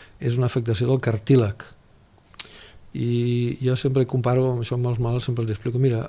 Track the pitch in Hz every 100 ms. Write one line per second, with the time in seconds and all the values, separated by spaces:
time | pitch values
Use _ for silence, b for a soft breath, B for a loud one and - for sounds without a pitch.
0 | B B 127 123 127 127 117 107 123 131
1 | 120 107 - 135 104 - - - - -
2 | _ _ _ - B B B B - 139
3 | 120 120 120 120 120 131 127 127 139 131
4 | 123 131 123 127 131 123 113 123 123 117
5 | 117 123 123 120 113 104 123 123 135 113